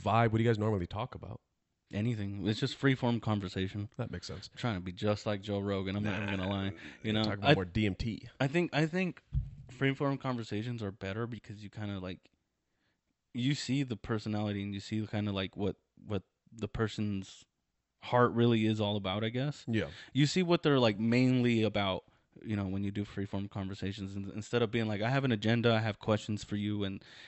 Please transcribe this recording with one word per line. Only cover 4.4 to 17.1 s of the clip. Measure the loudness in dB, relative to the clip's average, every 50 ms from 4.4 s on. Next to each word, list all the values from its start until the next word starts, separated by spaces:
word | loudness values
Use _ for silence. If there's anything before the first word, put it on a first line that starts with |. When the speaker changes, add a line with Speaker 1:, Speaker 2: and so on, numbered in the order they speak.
| -12 -14
Speaker 2:
I'm | -8
trying | -6 -4 -2 -2
to | -4
be | -6 -8
just | -6 -2 0 0 0 0 -2
like | -4 -4 -4
Joe | -4 -4 -2 -2
Rogan. | 0 0 0 0 0 -2 -2
I'm | -2 0
not | -2 -2
even | -2 -2
Speaker 1:
Nah, | -2 -2
Speaker 2:
gonna | -2 -2 0
lie. | 0 -2 -2
You | -4 -6 -8 -12 -18 -14 -8 -4
Speaker 1:
you're | -2 0
Speaker 2:
know, | 0 0
Speaker 1:
talking | 0 -2 2 4
Speaker 2:
I | 4
Speaker 1:
about | 6
more | 6 4
D | 0 2 2 2
M | 2 2
T. | 0 -2 -4 -4 -6 -10 -8 -2 -2
Speaker 2:
I | 0
think, | 2 2 2 0 2 2
I | 2 2
think | 2 0 0 -2 -2 -4 -8 -10 _ -4 -4 -4 -4 -8 -16 -16 -14
free-form | -4 0 0 0 2 2 0 0 0
conversations | 0 -2 -2 -4 -4 -4 -4 -4 -4 -2 -4 -4 -4
are | -6 -6
better | -6 -6 -6 -6 -4 -4 -4
because | -6 -6 -10 -12 -14 -14 -12 -14
you | -12
kinda, | -10 -8 -6 -6 -4 -6
like, | -6 -8 -8 -10 -14 _ _ _ _ _ _ _ _ _ _ _ _ _ _ _ _ _ _ _ _ _ -4
you | -2 0 0 0
see | 0 -2 0 0 0 0
the | -2 -4
personality | -6 -4 -4 -4 -2 -2 -2 -2 -2 0 -2 -2 -2 -4
and | -4 -6
you | -8
see | -6 -4 -4 -4 -4
kinda, | -2 -2 -2 0 0
like, | 0 -2 -2 -4 -4
what, | -2 -2 -2 -2 -4 _ _ _ -16 -8
what | -6 -4 -4 -6 _ _ _ _ _ -10
the | -8 -6
person's | -4 -2 0 -2 -2 -2 -2 -4 -2